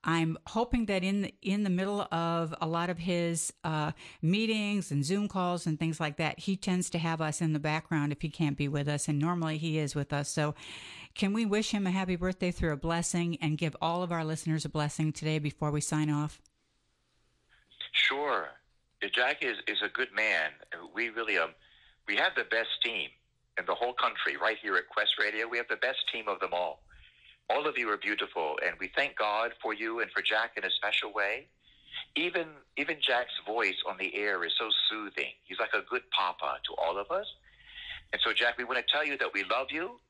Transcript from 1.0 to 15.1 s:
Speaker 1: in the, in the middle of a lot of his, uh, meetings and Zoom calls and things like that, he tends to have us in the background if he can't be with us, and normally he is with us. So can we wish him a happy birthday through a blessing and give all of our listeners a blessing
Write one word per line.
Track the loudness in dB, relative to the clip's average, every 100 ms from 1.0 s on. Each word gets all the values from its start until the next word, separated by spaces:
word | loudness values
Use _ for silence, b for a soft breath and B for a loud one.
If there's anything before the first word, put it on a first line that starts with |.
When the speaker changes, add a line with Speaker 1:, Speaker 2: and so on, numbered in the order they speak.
Speaker 1:
in | 2 0
the, | -2 -4
in | -2 0
the | 2
middle | 2 2 0 0
of | 0 2 0 -2 -2
a | -2
lot | 0 0
of | -2
his, | 0 2 2 0 -4 -4
uh, | -2 0 0 -4 B B
meetings | 2 4 2 0 0 0 0
and | 0
Zoom | 2 0 0
calls | 0 0 0 0
and | 0
things | 0 0
like | -2 0
that, | -2 -2
he | -2
tends | 0 2 0 0
to | 0
have | 0 0
us | 0 2
in | 2
the | 2
background | 0 -2 0 0 2
if | 0
he | -4
can't | 0 0 2
be | 0
with | 0 0
us, | 0 0
and | 2
normally | 2 2 0 0
he | 0 0
is | 0 -2
with | -2
us. | -2 0
So | 0 0 -2 B B B B B 0
can | 2
we | 2
wish | 2 2 2
him | 0 2
a |
happy | 2 0
birthday | 0 0 0 -2
through | 2 0
a | 0
blessing | 0 0 0 0 0 0
and | 0 0
give | -2 0
all | 0 0
of | 0
our | 0
listeners | 0 -2 0 0
a | 0
blessing | 0 0 2 0